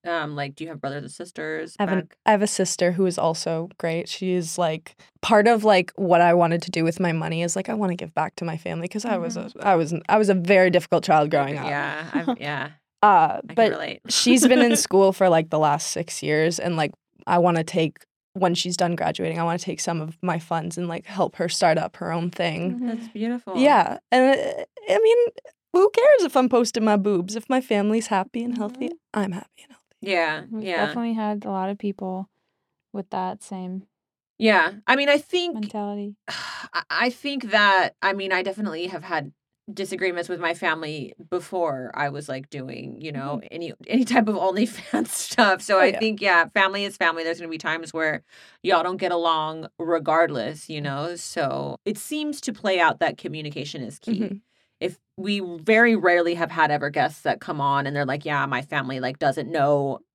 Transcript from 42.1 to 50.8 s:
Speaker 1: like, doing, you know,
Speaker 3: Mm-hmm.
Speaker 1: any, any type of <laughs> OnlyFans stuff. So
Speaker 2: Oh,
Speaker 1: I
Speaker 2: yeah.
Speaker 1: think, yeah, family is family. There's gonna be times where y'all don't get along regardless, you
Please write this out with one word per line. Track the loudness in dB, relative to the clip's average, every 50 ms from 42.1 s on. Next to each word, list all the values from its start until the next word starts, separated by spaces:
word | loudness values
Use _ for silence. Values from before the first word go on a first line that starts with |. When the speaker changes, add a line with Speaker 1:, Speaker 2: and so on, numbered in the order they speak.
| -4 -8 -10
Speaker 1:
like, | -8 -10 -10 -10 _
doing, | -12 -12 -12 -10 -12 -12 -12 -14 -14 -12
you | -12 -10 -8
know, | -8 -6 -6 -8
Speaker 3:
Mm-hmm. | -8 -10 -12
Speaker 1:
any, | -12 -10 -10 -12 -12 _ -8
any | -2 0 0 2
type | 4 2 2 2
of | 2 0
<laughs> | 0 0
OnlyFans | 0 2 0 -2 -2 -4 -14 -8 -6 -4 -4 -4
stuff. | -4 -6 -8 -8 -4 2 2 4 4 4 0
So | 0 2 4
Speaker 2:
Oh, | 4
Speaker 1:
I | 4
Speaker 2:
yeah. | 4 2 0
Speaker 1:
think, | -2 -2 -2 -2
yeah, | 0 4 4 4 4 2 _
family | 0 0 2 0 -4 -6
is | -8 -4
family. | -2 -2 -2 0 -2 -4
There's | -4 -6 -6
gonna | -8 -12
be | -10 -8
times | -4 -4 -6 -6 -8 -8 -6
where | -2 -2 -2 -2 -4 _ _ _ -20 -20 -20 _ _ 0
y'all | 2 2 2 2
don't | 0 -4
get | -4 -2 -2 -2
along | 0 2 2 0 0 -2 -4 -6 -10 -12 -14 _ -8
regardless, | -4 -2 -2 0 0 2 4 4 4 2 0 -4 -6 -6 -8 -10 -14 -10
you | -10 -6